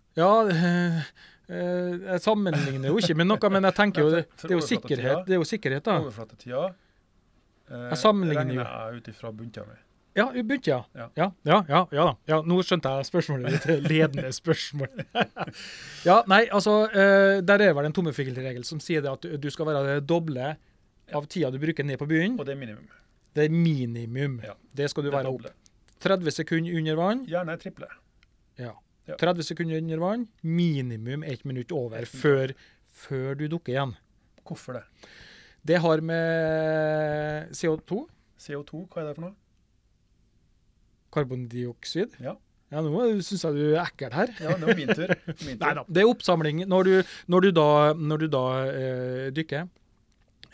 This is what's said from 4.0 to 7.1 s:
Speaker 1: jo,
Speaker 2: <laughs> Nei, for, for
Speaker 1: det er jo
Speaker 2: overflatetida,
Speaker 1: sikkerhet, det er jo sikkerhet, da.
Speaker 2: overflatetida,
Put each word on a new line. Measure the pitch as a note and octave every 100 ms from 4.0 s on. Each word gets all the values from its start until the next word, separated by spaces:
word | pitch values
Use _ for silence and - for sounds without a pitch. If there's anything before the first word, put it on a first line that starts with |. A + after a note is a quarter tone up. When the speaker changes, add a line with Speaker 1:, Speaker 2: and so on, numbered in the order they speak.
| D3+
Speaker 1:
jo, |
Speaker 2:
<laughs> | E3
Nei, |
for, | D#3+ -
for | E3
Speaker 1:
det |
er | F3+
jo |
Speaker 2:
overflatetida, | D3 - - C3+
Speaker 1:
sikkerhet, | B2+ D3+ F#3
det | F#3
er |
jo | D#3
sikkerhet, | G#3+ C#3+ C#3
da. | A3+ -
Speaker 2:
overflatetida, | C#3+ G#2+ A2 - B2 B2+ F3+ F3+ _ _ _